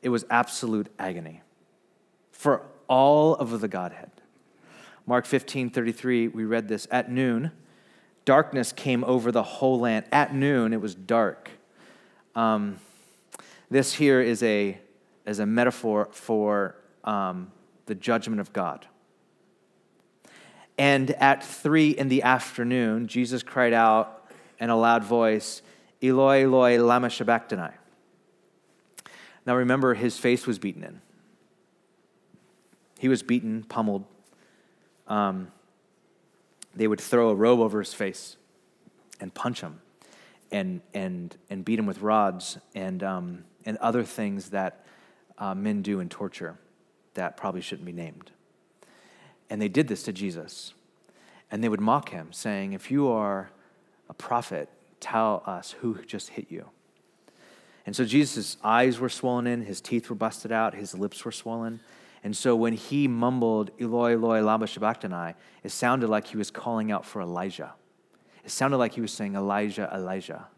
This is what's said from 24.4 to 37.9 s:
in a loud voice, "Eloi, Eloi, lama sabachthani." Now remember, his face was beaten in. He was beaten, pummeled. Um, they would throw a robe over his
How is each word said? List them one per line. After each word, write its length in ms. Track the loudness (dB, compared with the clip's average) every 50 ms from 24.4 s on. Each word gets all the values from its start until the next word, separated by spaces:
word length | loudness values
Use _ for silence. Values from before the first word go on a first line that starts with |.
| -20 -20 _ _
in 120 | -2 0
a 60 | 2
loud 280 | 4 6 6 4 4 2
voice, 580 | 2 2 4 4 4 2 0 -2 -6 -12 -12 -16 -20 -20 _ _ _ _ _ 0
"Eloi, 420 | 2 4 6 6 6 8 6 6
Eloi, 340 | 6 6 8 8 8 6 6
lama 320 | 6 6 6 4 2 0
sabachthani." 640 | -4 -4 0 2 2 2 0 -4 -8 -6 -6 -8 -10 -14 _ _ _ _ _ _ _ _ _ _ _ _ _ _ _ _ _ _ _ _ _ _ _ -20 -20 -20 -20 -20 -20 -20 -20 -12 _
Now 100 | 0 0
remember, 380 | 2 4 2 2 4 4 2 2
his 240 | 2 0 -2 -4 0
face 280 | 2 2 2 2 0
was 120 | -4 -6 -4
beaten 240 | -4 -8 -8 -8 -14
in. 180 | -16 -16 -20 -20 _ _ _ _ _ _ _ _ _ _ _ _ _ _ _ _ _ _ _ _ _ _ _ _ _ _ _ _ _ _ _ _ _ _ _ _ _ _ -2
He 100 | 0 2
was 140 | 2 2 2
beaten, 420 | 0 0 0 0 -2 -6 -6 -8
pummeled. 400 | -6 -4 -2 0 0 -2 -2 -6 _ _ _ _ _ _ _ _ _ _ _ _ _ _ _ _ _ _ _ _
Um, 460 | -4 -2 0 0 0 -2 -4 -8 -12 -16 _ _ _ _ _ _ _ _ _ _ _ _ _ _ _ _ _ _ _ _ _ -20 _ _
they 120 | -2 0
would 140 | 0 0 -2
throw 300 | -2 0 2 4 4 4
a 40 | 4
robe 260 | 4 6 6 6 6
over 180 | 4 2 0 -2
his 160 | -4 -6